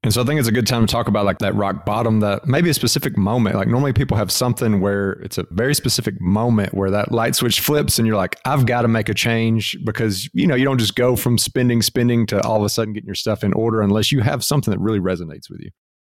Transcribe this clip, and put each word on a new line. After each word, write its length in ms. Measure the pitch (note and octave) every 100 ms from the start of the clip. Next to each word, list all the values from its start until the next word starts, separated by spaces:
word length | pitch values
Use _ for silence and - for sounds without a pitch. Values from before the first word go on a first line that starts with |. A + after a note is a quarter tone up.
And 100 | A2+
so 80 | G#2+
I 40 | B2
think 140 | D3+
it's 80 | A#2
a 60 |
good 140 | A2 A2+
time 180 | A#2+ A2
to 60 |
talk 160 | A#2 A2+
about, 180 | G#2+ G2+
like, 140 | F#2
that 160 | G2+ G2+
rock 280 | G2+ G2
bottom, 380 | - G#2+ A#2 G#2+
that 260 | G#2 G2+ -
maybe 220 | C3+ E3+
a 40 |
specific 440 | C#3+ A#2 - B2 G2+
moment. 380 | F#2+ B2 A2 -
Like, 120 | G2+
normally 260 | A#2 C#3
people 220 | - C3 A2+
have 160 | G2
something 480 | - B2 A#2 A#2 G2+
where 340 | G2 G2+ G2 -
it's 140 | F2+ -
a 80 | -
very 220 | E2+ B2+
specific 480 | C#3+ B2 - A2 F#2+
moment 520 | F2+ G2+ A#2+ A2 F#2+
where 180 | G2 F#2+
that 200 | G2+ G#2
light 240 | A#2 A#2 C3+
switch 240 | A#2+ -
flips 380 | - D3 - -
and 100 | A2+
you're 80 | G#2+
like, 240 | F#2 - C3
"I've 220 | C#3+ A#2+
gotta 200 | A#2+ A#2+
make 220 | A2+ G#2
a 40 |
change," 640 | G#2 A#2+ A2+ A2+ A2+ G#2 -
because, 460 | A2+ G#2+ A2+ F#2+ -
you 140 | - E3+
know, 80 | B2+
you 100 | C3+
don't 120 | C3
just 180 | G#2 -
go 200 | B2 B2
from 220 | B2 A#2
spending, 440 | - - B2 A#2
spending 440 | G#2 - A#2+ A#2+ A2
to 140 | G2+ A2
all 120 | A2
of 60 |
a 60 | G#2
sudden 240 | - A2
getting 140 | G#2+ F#2+
your 80 | F#2+
stuff 280 | - G#2
in 100 | G#2
order 280 | G2+ A2+ A2
unless 300 | G#2 G#2 G#2
you 100 | C#3
have 220 | A2 C#3+
something 280 | - D3 A#2+
that 80 | G2
really 200 | G2 G#2+
resonates 500 | F#2 F2+ E2+ D2 -
with 100 | -
you. 100 | - _ _ _